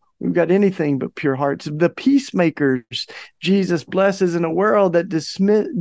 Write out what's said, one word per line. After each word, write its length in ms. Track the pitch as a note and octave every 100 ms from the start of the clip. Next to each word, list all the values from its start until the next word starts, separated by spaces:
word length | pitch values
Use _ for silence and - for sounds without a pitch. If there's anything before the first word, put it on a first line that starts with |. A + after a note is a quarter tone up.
| _ _
we've 140 | F3
got 180 | E3+ E3
anything 480 | F#3+ G3+ F#3+ D3+ C3+
but 160 | C3+ -
pure 200 | D3 C3
hearts. 300 | C#3+ C#3+ D3+
The 240 | D3+ E3+
peacemakers 1200 | - C4+ C#4 C4+ F#3 E3+ - C#3+ B2+ - - - - - _
Jesus 420 | D#3+ G3 F3 E3+
blesses 520 | - F#3 G3 G3 F#3 E3+
in 100 | E3
a 80 |
world 400 | E3 G#3 G#3+ F#3+
that 160 | E3+ E3+
dismi-, 580 | D#3 D3 - G3 G#3+ F4+ A#3+